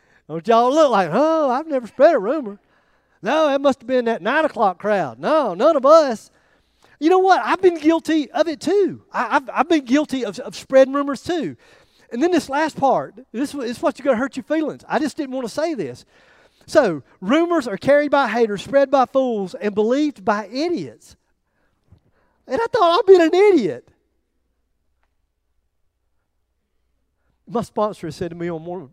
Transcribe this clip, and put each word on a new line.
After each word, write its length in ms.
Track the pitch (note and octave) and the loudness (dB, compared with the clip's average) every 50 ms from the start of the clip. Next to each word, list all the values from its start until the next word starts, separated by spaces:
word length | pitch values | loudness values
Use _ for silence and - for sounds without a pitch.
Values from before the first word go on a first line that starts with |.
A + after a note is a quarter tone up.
| _ _ _ _ _ - | _ _ _ _ _ -12
don't 180 | D3+ E3+ D#3+ | -12 -6 0
y'all 260 | A3+ A3+ A3+ A#3+ B3+ | 2 4 4 4 4
look 180 | C#4 D#4+ D#4 C4+ | 4 4 4 4
like, 200 | A#3 G3 F#3 D#3 | 4 2 0 0
"Oh, 380 | D#3+ A#3 D4 D#4+ D#4+ D#4+ D4+ C4 | 0 0 2 2 0 0 0 0
I've 160 | A#3+ C4 D#4+ | -2 -4 -4
never 200 | D#4+ C#4+ B3+ A#3+ | -4 -6 -6 -6
spread 280 | G3 - - C4+ E4+ E4 | -6 0 4 4 4 4
a 40 | A#3+ | 2
rumor." 400 | F#3 G#3+ D4 D#4+ B3+ G3+ G3+ - _ _ _ _ _ _ _ _ _ _ _ _ | 0 -2 -4 -4 -6 -10 -14 -16 _ _ _ _ _ _ _ _ _ _ _ _
No, 280 | - G#3 C#4 D#4+ D#4+ D4 | -6 -2 0 0 0 0
that 120 | C4+ C#4 | 0 0
must 200 | C#4 C#4+ B3+ - | 0 0 0 -2
have 60 | A#3 | -4
been 200 | A3+ C4 B3+ A#3 | -4 -2 -2 0
that 160 | A#3 A3+ F3 | -2 -4 -4
nine 220 | E3 G#3+ C4+ D#4 D#4+ | -4 -2 0 0 -2
o'clock 320 | C#4+ - G#3+ A3+ F#3+ F3+ - | -2 0 0 0 0 0 -2
crowd. 400 | - G#3 G#3+ G3 D#3+ B2+ A2+ A#2 | -2 -2 0 0 -2 -4 -8 -6
No, 340 | D3+ A3 D4+ D#4+ C#4 G#3+ | -4 0 0 0 0 -2
none 240 | E3+ F3 B3 D#4+ E4 | -2 2 2 2 2
of 80 | C#4 A#3+ | 4 6
us. 460 | C#4 D#4 E4 D4+ C4+ A3+ - - _ _ _ _ _ _ _ _ _ _ _ _ _ _ _ | 6 6 6 6 2 -2 -6 -10 _ _ _ _ _ _ _ _ _ _ _ _ _ _ _
You 120 | C#4+ D#4+ | 0 2
know 80 | F#4 F#4+ | 4 4
what? 240 | F#4 F#4+ F4+ C#4+ | 4 4 2 2
I've 180 | G#3+ A#3 D#4 F4 | 2 -2 -2 2
been 180 | F#4+ F4+ E4+ D#4+ | 2 2 2 2
guilty 520 | C#4+ D#4 E4 E4 - - D#4+ D#4 C#4 - | 2 2 2 2 0 -2 -2 -2 -2 -2
of 180 | - - D#4 E4+ | -2 -2 -2 -2
it 120 | D4 A3 | -4 -6
too. 420 | - C#4 F#4+ G#4 G4 C4 D3 A2 - _ | -4 0 0 0 0 0 -4 -8 -14 _
I, 240 | - F#3+ B3 G#3+ A#3+ | -6 -6 -4 -2 -2
I've, 140 | D4 C4+ - | -4 -4 -2
I've 160 | F#3 G3+ C4 E4+ | -2 -2 0 2
been 160 | E4+ D#4 C4+ | 0 0 0
guilty 400 | A3+ B3+ D4 D4+ - C4 C4 A#3 | 0 0 0 0 -2 -6 -6 -6
of, 140 | G#3 F3 - | -8 -8 -10
of 180 | A#3 G#3+ F3+ | -12 -14 -14
spreading 380 | - - - C4+ C4 C4+ C4 C4+ | -16 -6 2 4 4 4 4 2
rumors 280 | C#4+ C#4+ C#4 C4+ G#3+ | -2 -4 -4 -6 -6
too. 340 | - - F4+ E4+ A#3+ D#3 B2 - _ _ _ _ _ _ _ _ _ _ | -6 -6 -6 -4 -6 -6 -10 -12 _ _ _ _ _ _ _ _ _ _
And 120 | - A#3+ | -4 -2
then 80 | D4 F4+ | 0 0
this 180 | F4+ D#4 - - | 0 0 -2 -2
last 280 | C4+ C#4+ D#4+ D4+ - | -2 -2 -2 -4 -2
part, 400 | - C4+ C4 G#3+ D#3+ C3+ D#3 - A#3 C4 _ | 0 0 2 2 0 -2 -6 -12 -20 -20 _
this 180 | - A3 C#4+ - | -8 -8 -6 -6
is 40 | - | -6
what, 120 | C#4+ B3 | -8 -8
this 100 | A#3 A#3+ | -8 -6
is 60 | - | -4
what's 180 | E4+ D#4 - - | -4 -4 -4 -2
gonna 160 | - C#4+ A#3+ | -2 -2 0
hurt 200 | G#3+ C4 C4+ - | 0 -2 -6 -6
your 80 | C4+ - | -10 -6
feelings. 400 | - D4 D#4+ D#4 C4 D3+ B2 - - | -4 -4 -2 -2 -4 -6 -10 -8 -6
I 100 | E3 A3+ | -4 -2
just 180 | D#4 C4 - | -2 -4 -6
didn't 180 | - D4 B3+ B3+ | -8 -8 -8 -8
wanna 140 | C4+ B3+ G#3+ | -8 -8 -8
say 260 | - - D#4 F4 D#4+ | -6 -6 -6 -4 -4
this. 320 | A3+ D#3+ B2 A#2 - - _ _ _ _ _ _ _ _ _ _ _ _ | -6 -8 -10 -10 -14 -20 _ _ _ _ _ _ _ _ _ _ _ _
So, 360 | - - D#4+ C4+ G3+ D#3+ C#3+ - _ _ _ | 0 2 2 2 2 0 -4 -10 _ _ _
rumors 480 | F#3+ F#3 C4 D#4+ E4+ E4+ F4 D#4+ A3+ A#3 | -2 0 0 2 2 0 0 -2 -2 -4
are 80 | G3 | -8
carried 340 | - - C4 C#4+ D4 D4 C#4+ | -2 0 2 2 2 2 2
by 180 | C#4+ C#4 C4+ A3 | 0 0 0 0
haters, 340 | G#3 A#3+ A#3 G#3 G3+ F#3 | 0 0 0 -2 -2 -6
spread 280 | - - B3+ C#4 C#4 C4+ | -6 -2 0 0 2 2
by 160 | C#4+ C4+ B3 | 2 2 0
fools, 480 | - - C4+ C4 B3+ A#3 G#3 G3 F3 - | 2 0 -2 0 0 -2 -4 -6 -8 -8
and 200 | A#3 - G#3 G3 | -6 -6 -4 -2
believed 500 | G#3 G#3+ A3+ B3+ C#4+ D4+ D4 - - F#3 | -2 0 0 0 0 0 -2 -4 -4 -4
by 220 | A#3 G#3 G#3 G#3+ | -4 -2 -2 -6
idiots. 680 | F#3 A3+ C4 D#4 F4 F4 A#3 D3+ A#2 G#2+ - _ - - _ _ _ _ _ _ _ _ _ _ _ _ _ _ _ _ _ _ _ _ _ _ _ _ _ _ | -8 -8 -6 -4 -4 -4 -6 -8 -10 -14 -20 _ -20 -20 _ _ _ _ _ _ _ _ _ _ _ _ _ _ _ _ _ _ _ _ _ _ _ _ _ _
And 140 | - B3+ C#4 | -8 -4 -4
I 60 | A#4 | -4
thought, 320 | A#4 - A#4+ F4 E4+ E4+ G4+ | -2 0 2 2 4 4 4
"I've 80 | A4 | 6
been 140 | F#4+ F#4+ F4+ | 8 8 8
an 140 | E4 D#4+ F4+ | 8 4 4
idiot." 540 | F4+ G#4 G#4+ F#4 D4 G#3+ D#3 A#2+ - - _ _ _ _ _ _ _ _ _ _ _ _ _ _ _ _ _ _ _ _ _ _ _ _ _ _ _ _ _ _ _ _ _ _ _ _ _ _ _ _ _ _ _ _ _ _ _ _ _ _ _ _ _ _ _ _ _ _ _ _ _ _ _ _ _ _ _ _ _ _ _ _ | 4 4 6 4 4 2 -2 -4 -8 -12 _ _ _ _ _ _ _ _ _ _ _ _ _ _ _ _ _ _ _ _ _ _ _ _ _ _ _ _ _ _ _ _ _ _ _ _ _ _ _ _ _ _ _ _ _ _ _ _ _ _ _ _ _ _ _ _ _ _ _ _ _ _ _ _ _ _ _ _ _ _ _ _
My 160 | - F3 A#3+ | -10 -8 -8
sponsor 480 | G3 - _ A3+ G#3 G#3+ F#3+ - - D#3+ | -8 -6 _ -4 -4 -4 -6 -8 -12 -12
said 200 | C#3 - F#3 E3+ | -10 -10 -10 -10
to 60 | E3+ | -10
me 120 | F3 E3+ F3 | -10 -8 -8
on 160 | E3+ D#3+ D#3+ | -8 -10 -10
one, 260 | E3+ F3 F#3+ C#3 B2+ | -12 -12 -14 -14 -18